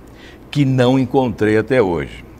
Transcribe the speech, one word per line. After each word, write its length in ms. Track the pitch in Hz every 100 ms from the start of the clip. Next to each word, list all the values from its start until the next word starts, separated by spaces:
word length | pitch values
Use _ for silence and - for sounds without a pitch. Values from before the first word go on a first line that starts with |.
| - - - - -
que 140 | 147 135
não 340 | 131 123 135
encontrei 580 | 127 139 127 87 107 107
até 240 | 101 131
hoje. 420 | 98 80 65 - - -